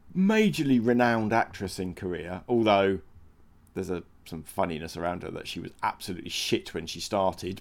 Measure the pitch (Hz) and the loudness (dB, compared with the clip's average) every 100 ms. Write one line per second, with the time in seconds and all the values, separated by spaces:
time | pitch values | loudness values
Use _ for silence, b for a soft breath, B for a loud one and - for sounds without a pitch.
0 | - 175 190 220 214 151 139 123 113 120 | -6 0 4 4 4 2 4 4 6 4
1 | 120 117 107 113 - - 95 - 92 87 | 4 4 2 2 0 -4 -8 -6 -8 -6
2 | 95 82 82 90 - 120 110 98 98 95 | -6 -6 -6 -10 0 2 6 6 4 2
3 | - - - - - - - 95 90 87 | -4 -20 -20 -20 -20 -20 -12 -8 -6 -6
4 | - - - 85 73 - 90 78 80 82 | -8 -18 -14 -14 -8 -2 -2 -2 -8 -6
5 | 85 87 90 85 82 87 90 - 104 - | -6 -4 -8 -10 -10 -12 -12 -6 -6 -6
6 | - 87 - - - 117 - 90 80 85 | -10 -10 -8 -8 -2 -2 -2 -8 -8 -10
7 | - 104 95 87 87 92 | -4 0 0 0 -6 -8